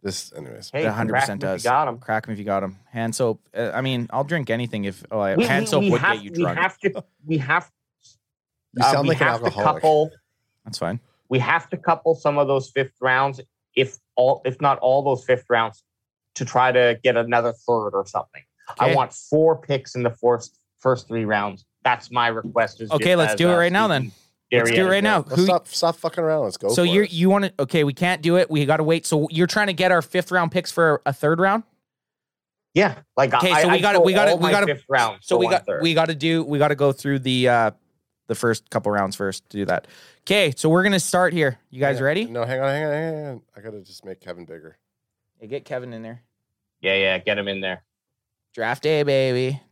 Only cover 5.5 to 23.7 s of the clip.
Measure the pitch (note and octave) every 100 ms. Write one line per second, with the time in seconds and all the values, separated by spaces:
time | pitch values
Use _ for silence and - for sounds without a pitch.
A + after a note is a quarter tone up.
5.5 | C#3 A3 D3 G3+ B2 E3+ G#3 G2+ E3+ F3
6.5 | E3+ F3+ - G3 - - _ D3 D#3+ C3
7.5 | D#3+ - _ _ _ _ _ _ _ _
8.5 | _ _ - B2+ C#3 C#3 C#3+ D3+ A#2 A2
9.5 | G#2 A2 D3+ D#3 D3+ D#3 - _ _ _
10.5 | _ - G2+ E2+ A2+ _ _ _ C3 B2
11.5 | D#3+ - - - E3 E3 D#3 D3+ C#3+ C#3+
12.5 | C#3 B2+ - C3+ _ B2+ B2+ C#3 C3 -
13.5 | _ _ - C3 - _ - B2+ C#3+ B2+
14.5 | B2+ C#3+ C3+ B2+ C3 C#3+ B2+ - B2+ -
15.5 | A#2+ A2+ G#2+ _ _ _ _ _ - B2+
16.5 | B2 B2+ B2+ A#2+ A#2 C3 A#2 A#2 A#2+ A#2
17.5 | A2+ - A#2+ G#2+ G2 G2 G2+ - - _
18.5 | _ - - C3 D#3 B2+ - - D3+ D#3+
19.5 | D#3+ - C#3 C3+ B2+ A#2+ A#2 A#2+ A#2 A2+
20.5 | _ _ _ C3 B2 - A2+ G#2+ G#2 G2+
21.5 | G2 _ _ B2+ B2 - B2 A#2+ A2+ A2+
22.5 | A#2 A2 - A2 D3+ D#3 F3+ D#3+ G#2+ F3
23.5 | F3 E3+